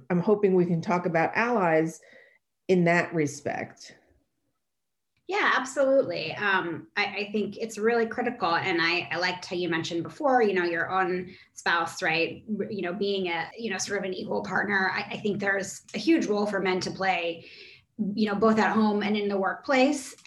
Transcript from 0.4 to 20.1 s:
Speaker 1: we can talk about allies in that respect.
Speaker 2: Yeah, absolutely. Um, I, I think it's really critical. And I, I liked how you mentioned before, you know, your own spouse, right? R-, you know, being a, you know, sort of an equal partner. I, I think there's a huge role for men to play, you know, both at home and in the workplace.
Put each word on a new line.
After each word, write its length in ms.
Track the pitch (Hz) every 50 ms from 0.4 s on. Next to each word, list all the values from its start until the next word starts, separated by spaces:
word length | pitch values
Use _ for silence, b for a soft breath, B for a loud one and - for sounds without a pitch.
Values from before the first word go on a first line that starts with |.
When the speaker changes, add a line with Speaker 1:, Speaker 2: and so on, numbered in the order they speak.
| 208 190 185
Speaker 1:
we 120 | 180 175
can 160 | 175 175 160
talk 240 | 160 - 175 180 175
about 260 | 180 165 165 165 - -
allies 680 | - 226 240 247 208 180 165 160 160 160 160 - - b b b b b b b b _ _ _ _ _
in 160 | - 190 180 170
that 300 | 170 170 175 156 - 170
respect. 840 | 165 151 131 - - - - - - - - - - - - - _ _ _ _ _ _ _ _ _ _ _ _ _ _ _ _ _ _ _ _ _ _ _ _ _ _
Speaker 2:
Yeah, 260 | - 381 415 311 226 220
absolutely. 800 | 262 262 - - 294 269 269 269 269 240 190 170 156 156 160 -
Um, 540 | - 208 202 190 185 165 170 160 151 - - -
I, 80 | 208 202
I 240 | 202 196 202 208 202
think 240 | 208 214 196 - -
it's 220 | - 226 220 -
really 280 | 208 208 226 240 233 226
critical. 480 | 220 220 254 240 247 - - 190 170 170
And 260 | 151 - 190 175 170
I, 260 | 165 165 175 170 135 -
I 80 | 156
liked 280 | 170 180 180 180 - -
how 100 | - 185
you 140 | 175 180 165
mentioned 340 | 170 165 160 - 175 170 160
before, 380 | 160 - - 311 269 262 247
you 120 | 226 202 190
know, 120 | 180 175
your 260 | 175 170 170 - -
own 400 | 185 190 185 175 185 180 180 180 B B B B _
spouse, 480 | - - 185 170 170 165 165 - -
right? 420 | 185 165 160 165 165 - - - - 220 208 185
R-, 100 | - -
you 120 | 220 196
know, 100 | 180 175
being 360 | 180 208 202 202 202 190 185
a, 200 | 175 170 165 165 - -
you 120 | 226 226 214
know, 80 | 190
sort 220 | 190 - - 202 196
of 40 | 185
an 100 | 190 185
equal 300 | - - - - 202 -
partner. 480 | 175 185 190 190 202 202 190 190 185 165
I, 200 | 208 208 - -
I 40 |
think 220 | - - 208 185 -
there's 440 | 196 202 196 196 190 - - - - - -
a 40 |
huge 280 | 208 - 330 330 294 -
role 200 | 202 208 208 208
for 140 | 208 196 185
men 220 | 180 185 185 180
to 100 | - 185
play, 540 | 170 175 190 190 180 170 170 170 165 B B B B B B B B B B _ _ - 196 190 202
you 100 | 220 214
know, 80 | 214 202
both 240 | 185 220 220 220
at 160 | 220 196 - 208
home 300 | 220 220 214 208 208 202
and 120 | 202 214
in 140 | 208 202 202
the 80 | 202
workplace. 800 | 190 190 180 185 - - 294 277 254 262 302 294 - - -